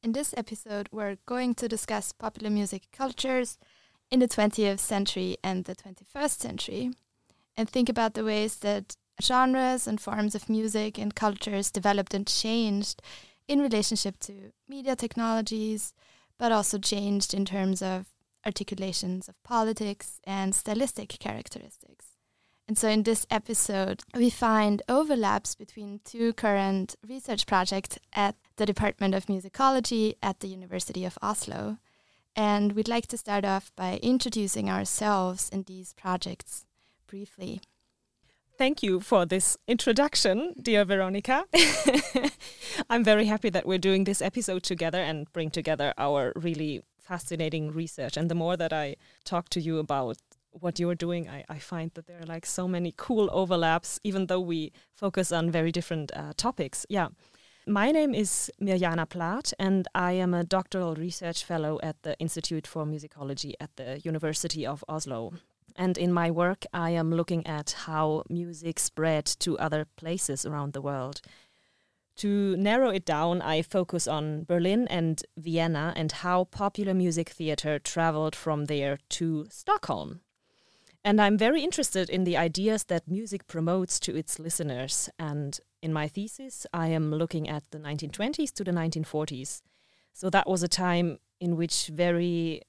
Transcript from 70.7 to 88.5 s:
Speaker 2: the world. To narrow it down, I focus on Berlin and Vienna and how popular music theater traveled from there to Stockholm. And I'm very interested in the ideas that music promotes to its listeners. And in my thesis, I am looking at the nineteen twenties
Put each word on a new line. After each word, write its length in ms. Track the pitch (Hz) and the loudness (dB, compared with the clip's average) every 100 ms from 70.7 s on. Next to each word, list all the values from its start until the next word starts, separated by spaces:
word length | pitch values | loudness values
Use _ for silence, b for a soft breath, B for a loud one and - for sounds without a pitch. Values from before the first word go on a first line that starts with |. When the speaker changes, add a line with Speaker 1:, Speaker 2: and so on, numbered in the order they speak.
Speaker 2:
the 80 | 139 | -6
world. 400 | 143 139 131 143 b b b b b b b b b - | -6 -4 -6 -10 b b b b b b b b b -4
To 420 | 208 202 196 185 | 0 2 2 2
narrow 320 | 202 233 262 | 4 4 4
it 160 | 190 175 | 2 0
down, 380 | 151 165 180 | 2 2 0
I 180 | 143 156 | 2 0
focus 460 | 160 202 180 175 - | 2 0 0 -2 0
on 380 | 151 151 151 165 | -2 -2 -4 0
Berlin 420 | 175 175 208 247 | 2 4 4 2
and 360 | 180 165 156 - - | 2 2 0 -4 -10
Vienna 560 | 160 165 165 156 160 - | -2 0 2 2 -2 -2
and 160 | 156 | -4
how 340 | - 180 180 185 | -2 0 2 0
popular 500 | - 202 - 196 185 | 0 -4 -2 0 2
music 340 | 180 165 165 | 2 0 -4
theater 480 | - 160 151 151 147 | -4 -4 -2 0 -2
traveled 580 | - - 165 151 156 - | -2 2 2 2 -2 -2
from 300 | - 151 147 | -2 -2 0
there 320 | 151 139 143 _ | 0 0 -4 _
to 360 | - 165 156 151 | -2 -2 -2 -4
Stockholm. 680 | - - 415 - 117 73 170 _ _ b b b b b b | -12 0 0 2 -4 -4 -12 _ _ b b b b b b
And 180 | 208 208 | 2 6
I'm 160 | 208 208 | 6 6
very 260 | 220 311 | 4 4
interested 460 | 294 349 294 190 180 | 2 0 0 0 0
in 160 | 185 180 | 0 2
the 100 | 175 | 2
ideas 480 | 170 165 202 220 - | 2 2 0 0 0
that 220 | 170 160 | -2 -2
music 400 | 185 220 196 - | -6 -4 -8 -8
promotes 500 | 165 165 185 180 - | -4 0 0 0 -2
to 160 | - 156 | -2 -4
its 220 | 160 - | -4 -6
listeners. 720 | 160 - 151 127 135 - - - | -4 -4 -4 -4 -4 -4 -4 -6
And 400 | 156 147 143 139 _ _ | -6 -4 -4 -8 _ _
in 120 | 160 | -4
my 160 | 156 151 | -2 -2
thesis, 580 | - 214 - 269 - - | -4 -8 -10 -14 -14 -8
I 140 | 170 165 | -2 0
am 260 | 160 156 | 2 0
looking 340 | 151 165 165 151 | 0 0 -2 -4
at 160 | 151 - | -6 -8
the 80 | 151 | -14
nineteen 300 | 151 151 160 | -8 -8 -8
twenties 420 | - 214 302 302 | -4 -4 -2 -4